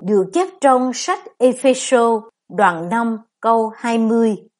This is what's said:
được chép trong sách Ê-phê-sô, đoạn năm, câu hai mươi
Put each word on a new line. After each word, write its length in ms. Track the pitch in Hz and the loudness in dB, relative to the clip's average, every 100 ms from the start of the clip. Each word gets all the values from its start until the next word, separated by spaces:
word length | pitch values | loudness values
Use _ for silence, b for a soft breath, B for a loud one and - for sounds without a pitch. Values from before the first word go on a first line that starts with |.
được 220 | 175 208 185 | -2 0 0
chép 160 | 339 370 - | -2 -4 0
trong 300 | 277 254 254 | 2 2 0
sách 260 | 247 - 381 - - | -6 -6 -8 -8 0
Ê-phê-sô, 920 | 254 247 269 254 - 254 233 226 214 _ _ 180 | 0 2 0 0 0 2 2 0 -4 _ _ 0
đoạn 320 | 180 165 175 | 0 0 -4
năm, 300 | 226 233 220 - _ | -4 -4 -6 -12 _
câu 320 | 226 226 220 220 | 0 0 0 -6
hai 220 | 240 233 | -4 -2
mươi 380 | 226 226 226 190 - _ | 0 2 0 -2 -10 _